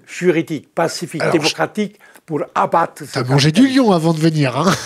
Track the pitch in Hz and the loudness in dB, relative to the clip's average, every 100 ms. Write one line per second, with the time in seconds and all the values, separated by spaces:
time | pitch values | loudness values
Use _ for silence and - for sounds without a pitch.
0 | - - 180 160 151 151 - - 165 - | -14 -4 0 0 -2 -8 -8 -4 -4 -4
1 | 165 160 151 160 156 - 160 - 202 - | -10 -4 -2 0 -2 -4 -6 -4 -6 -6
2 | - - - 147 - - 190 170 165 - | -20 -20 -10 -8 -6 -4 0 0 -2 -6
3 | 143 135 123 139 147 160 269 262 233 175 | -10 -6 0 2 2 4 4 4 4 4
4 | 160 160 165 156 139 123 180 135 | 2 2 2 2 0 0 0 0